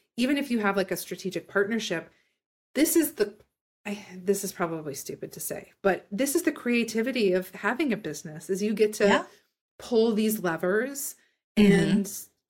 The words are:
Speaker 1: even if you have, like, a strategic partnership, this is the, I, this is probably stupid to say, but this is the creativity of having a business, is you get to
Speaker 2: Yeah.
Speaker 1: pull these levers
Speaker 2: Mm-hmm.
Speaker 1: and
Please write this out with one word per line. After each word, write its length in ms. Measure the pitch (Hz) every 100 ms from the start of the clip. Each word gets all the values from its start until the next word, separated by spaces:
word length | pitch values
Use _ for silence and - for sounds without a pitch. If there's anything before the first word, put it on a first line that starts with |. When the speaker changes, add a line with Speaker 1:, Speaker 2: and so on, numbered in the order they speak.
| _ -
Speaker 1:
even 200 | 254 285
if 140 | 285
you 80 | 233
have, 180 | 202 196
like, 140 | 185
a 60 | 175
strategic 500 | - 180 190 175 -
partnership, 600 | 202 202 226 214 165 - _ _ _ _ _ _
this 220 | 247 320 339
is 180 | 294
the, 200 | - 208 - _ _ _ _ 208
I, 180 | 202 - 185
this 260 | 180 202
is 100 | 196
probably 420 | - 170 165 151
stupid 360 | - - 147 156
to 80 | 151
say, 320 | - 156 - _
but 260 | 196 175 -
this 240 | 202 277
is 80 | 330
the 80 | 330
creativity 800 | 294 240 240 226 226 240 254 196
of 180 | 185 180
having 420 | - 202 247 302
a 40 | 214
business, 540 | 156 147 160 151 -
is 120 | 185
you 100 | 214
get 180 | 220 214
to 100 | 214 208
Speaker 2:
Yeah. 200 | 269 - - _ _ _ -
Speaker 1:
pull 340 | - 226 226
these 280 | 214 214 208
levers 760 | 175 160 180 214 262 277 - - _ _ _ -
Speaker 2:
Mm-hmm. 160 | 202
Speaker 1:
and 400 | 175 160 208 190 - - _